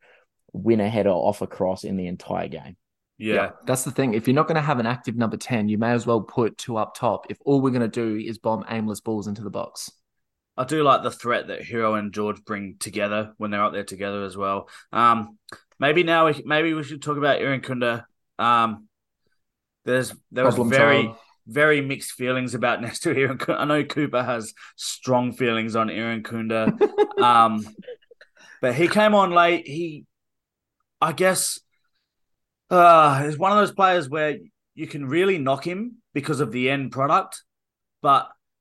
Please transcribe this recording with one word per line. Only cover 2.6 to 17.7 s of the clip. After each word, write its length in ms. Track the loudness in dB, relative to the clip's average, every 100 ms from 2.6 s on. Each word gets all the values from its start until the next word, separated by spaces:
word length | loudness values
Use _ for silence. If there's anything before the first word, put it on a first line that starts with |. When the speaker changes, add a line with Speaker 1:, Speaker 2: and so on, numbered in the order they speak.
| -16 -20 _ _ _ _
Speaker 2:
Yeah. 160 | -2
Speaker 3:
Yeah, 160 | -2 -2 -6 -4
that's 180 | -4
the 80 | -4
thing. 220 | -2 -2
If 120 | 0 0
you're 100 | 0
not 120 | 2
gonna 140 | 0
have 180 | 0 -2
an 60 | -2
active 300 | -4 -6 -4
number 180 | -4 -4
ten, 320 | -4 -2 0
you 100 | 0
may 140 | 0
as 140 | 0 0
well 140 | -2
put 360 | -2 -2 -2 -4
two 200 | -8 -6
up 180 | -6 -4
top 300 | -2 -2 -6
if 80 | -8
all 160 | 0 2
we're 120 | 2
gonna 180 | 0 -2
do 260 | -2 -4 -4
is 220 | -8 -6
bomb 260 | -4 -4 -4
aimless 320 | -6 -4 -6
balls 260 | -6 -6 -6
into 140 | -8
the 60 | -8
box. 420 | -10 -10 -12 -16 -18 _ _ _ _ _ -8
Speaker 2:
I 40 |
do 180 | -4 0
like 220 | 4 4
the 80 | 2
threat 380 | -6 -4 -4 -4
that 120 | -10
Hero 320 | -8 -2 0
and 180 | -2 -4
George 320 | -4 -4 -6
bring 340 | -8 -10 -10 -12
together 520 | -10 -4 -2 -2 -4 -8
when 140 | -6
they're 100 | -2
out 120 | -2
there 100 | -2
together 400 | -8 -8 -6 -6
as 120 | -8 -6
well. 320 | -4 -4 -6 -18 -6
Um, 460 | 2 4 4 -2 -12 -20 -20 _ _
maybe 240 | 2 2
now 240 | 4 4 4
we, 160 | 2 -2
maybe 260 | 0 0
we 80 | -2
should 220 | -6 -10
talk 120 | -6 -2
about 220 | 0 0
Irankunda. 680 | 0 -4 -4